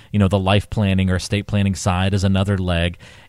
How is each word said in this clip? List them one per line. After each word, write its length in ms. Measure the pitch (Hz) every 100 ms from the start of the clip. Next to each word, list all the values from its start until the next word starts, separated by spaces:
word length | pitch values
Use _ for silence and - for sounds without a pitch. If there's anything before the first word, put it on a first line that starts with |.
| -
you 40 | 104
know, 120 | 95
the 100 | 101
life 300 | 95 104 -
planning 400 | 113 98 95 92
or 80 | 90
estate 280 | - 101 -
planning 300 | 104 98 92
side 380 | 98 90 95
is 100 | 98
another 340 | 98 95 98 95
leg. 400 | 90 85 87 85 - -